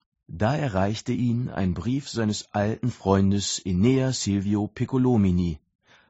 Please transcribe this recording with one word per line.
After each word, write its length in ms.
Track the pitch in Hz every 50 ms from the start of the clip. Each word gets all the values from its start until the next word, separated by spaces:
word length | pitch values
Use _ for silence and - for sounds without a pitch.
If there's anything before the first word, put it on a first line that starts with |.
| _ _ _ _ _ -
Da 260 | - 82 101 113 147
erreichte 580 | 160 147 127 95 95 98 101 110 - - 127
ihn 360 | 120 - 123 120 117 120 127 123
ein 240 | - - 95 92
Brief 360 | 85 85 80 117 131 143 139 -
seines 420 | - 113 113 107 104 - - _
alten 380 | - 104 101 107 113 - - 123
Freundes 680 | - - - 95 98 98 98 98 101 101 95 - - -
Enea 540 | - 95 90 90 104 127 135 131 131 131
Silvio 540 | 123 - - 104 98 101 95 101 104 101 104
Piccolomini, 920 | 107 - - 123 - - 131 127 127 123 107 98 92 90 90 90 85 78 - _ _ _ _ _ _ _ _ _ _